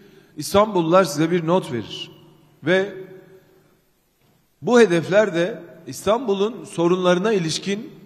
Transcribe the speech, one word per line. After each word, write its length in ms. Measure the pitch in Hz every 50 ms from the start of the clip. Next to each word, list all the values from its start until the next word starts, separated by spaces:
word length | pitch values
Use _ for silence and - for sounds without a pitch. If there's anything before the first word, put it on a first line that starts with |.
| - - - - _ _ _
İstanbullular 680 | - 143 - - 196 214 220 202 180 165 160 170 190 190
size 260 | 143 139 143 160 165
bir 160 | 175 175 160
not 260 | 156 175 185 180 - 131
verir. 400 | 117 101 - - - - - - - - - - _ _ _ _ _ -
Ve 280 | 147 185 190 196 202 - - - - - - - - - - _ _ _ _ _ _ _ _ _ _ _ _ _ _ _ _ _ _ _ _ _ _ _ _ 139
bu 180 | 180 240 240
hedefler 540 | 226 180 170 170 139 135 180 208 220 196 165
de 280 | 170 170 185 - - - - - - -
İstanbul'un 800 | 127 135 - - 190 214 240 277 214 202 196 202 220 240 185 156
sorunlarına 680 | - - 165 170 170 180 185 180 180 180 175 190 226 226
ilişkin, 580 | 190 165 160 151 - - 185 202 208 - - - - -